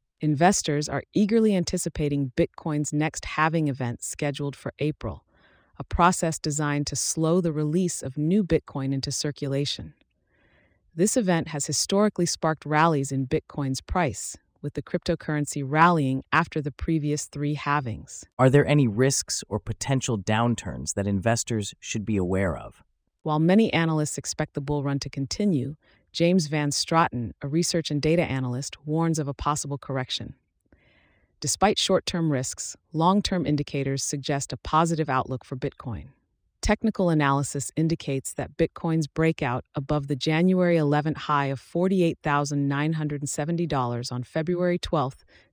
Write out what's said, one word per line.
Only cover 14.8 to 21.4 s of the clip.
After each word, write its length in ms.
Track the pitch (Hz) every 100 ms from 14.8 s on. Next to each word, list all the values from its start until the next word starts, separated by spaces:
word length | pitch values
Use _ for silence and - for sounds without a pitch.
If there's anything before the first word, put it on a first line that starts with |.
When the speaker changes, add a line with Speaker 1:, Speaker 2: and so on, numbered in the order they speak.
Speaker 1:
cryptocurrency 800 | - 180 - 165 - 151 147 -
rallying 600 | 135 151 170 170 135 131 -
after 300 | 147 170 -
the 100 | 147
previous 540 | - - 160 147 147 -
three 320 | 143 147 147
halvings. 640 | - 147 127 107 - - - -
Speaker 2:
Are 100 | 131
there 160 | 139 147
any 220 | 147 127
risks 560 | 104 131 139 - - -
or 100 | 104
potential 580 | - 107 - 135 - 113
downturns 760 | 95 107 120 117 95 64 71
that 120 | - 101
investors 680 | 98 113 123